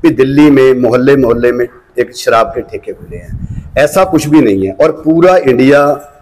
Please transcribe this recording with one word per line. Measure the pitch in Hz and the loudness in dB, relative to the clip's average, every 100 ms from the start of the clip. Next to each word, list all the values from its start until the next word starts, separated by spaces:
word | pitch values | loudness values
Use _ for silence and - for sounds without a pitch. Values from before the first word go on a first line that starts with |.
कि | 165 | -2
दिल्ली | 127 131 139 151 | 0 0 2 4
में | 139 131 | 4 4
मोहल्ले, | 127 123 123 127 139 | 2 0 0 2 2
मोहल्ले | 123 117 120 | 2 0 -2
में | 120 120 - _ - | -2 -6 -8 _ -8
एक | 120 - | -8 -6
शराब | - 113 113 | -2 0 -2
के | - | -6
ठेके | 113 101 - | -12 -14 -14
खुले | 95 - 87 | -16 -16 -18
हैं। | 85 - - - - - | -16 -14 -12 -14 -10 -2
ऐसा | 147 - | -2 0
कुछ | 190 165 147 | 0 -2 2
भी | 151 | 2
नहीं | 123 98 95 | 2 0 -4
है | |
और | 95 156 | -2 -2
पूरा | 156 151 165 175 185 | -2 -2 2 4 2
इंडिया | 139 123 131 143 143 143 - _ | 2 2 4 4 2 -2 -8 _